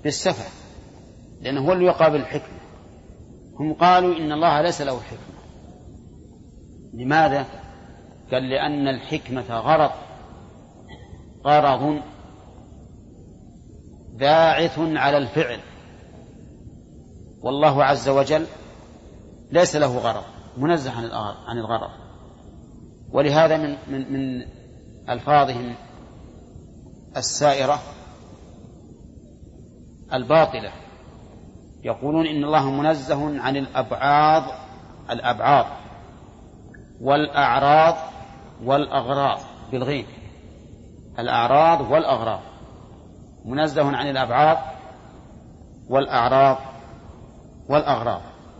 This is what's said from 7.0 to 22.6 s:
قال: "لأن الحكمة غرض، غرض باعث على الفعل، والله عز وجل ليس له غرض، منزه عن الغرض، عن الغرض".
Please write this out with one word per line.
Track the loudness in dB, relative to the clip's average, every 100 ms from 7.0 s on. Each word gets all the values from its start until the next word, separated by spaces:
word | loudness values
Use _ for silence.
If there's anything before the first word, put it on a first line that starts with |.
| 0 2 2 0 -6 -14 -20 -20 -20 -20 -20 -20 -6
قال: | -4 -2
"لأن | -4 -2 -2 -4
الحكمة | -4 -8 -8 -6 -10 -6 -6
غرض، | 0 2 2 -2 -16 -20 -20 -20 -20 -20 -20 -20 -20 -20 -20 -20 -20 -6
غرض | 4 4 4 2 -2 -4 -8 -20 -20 -20 -20 -20 -20 -20 -20 -20 -20 -20 -20 -20 -20 -20 -20 -20 -20 -20 -20
باعث | -2 4 6 6 4 0 -2
على | -4 0 2 2
الفعل، | 0 -2 -2 -6 -14 -20 -20 -20 -20 -20 -20 -20 -20 -20 -20 -20 -20 -20 -20 -20 -20 -10
والله | -6 2 2 4
عز | 2 2 2
وجل | 2 2 0 -2 -14 -20 -20 -20 -20 -20 -20 -20 -20 0
ليس | 2 4 2
له | 0 0
غرض، | -4 -4 -10 -20 -18 -4
منزه | 0 0 -2
عن | -8
الغرض، | -8 -8 -8 -10 -10
عن | -10
الغرض". | -4 -6 -6 -14 -20 -20 -20 -20 -20 -20